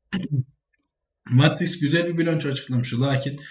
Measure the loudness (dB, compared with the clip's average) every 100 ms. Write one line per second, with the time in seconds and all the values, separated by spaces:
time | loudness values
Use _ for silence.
0 | -10 -8 -4 -4 -4 _ _ _ _ _
1 | _ _ 2 6 6 4 -4 -2 0 2
2 | 0 0 0 0 -2 -6 -2 -2 -2 -2
3 | 0 0 -2 -8 -14